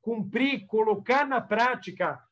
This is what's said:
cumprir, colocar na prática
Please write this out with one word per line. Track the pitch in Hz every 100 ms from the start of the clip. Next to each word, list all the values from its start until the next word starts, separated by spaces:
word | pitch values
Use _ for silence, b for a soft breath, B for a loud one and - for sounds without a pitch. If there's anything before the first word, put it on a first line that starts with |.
cumprir, | - 226 196 220 269 262 190
colocar | 214 214 202 202 262 285
na | 262
prática | - 214 247 247 - 190 175 139 _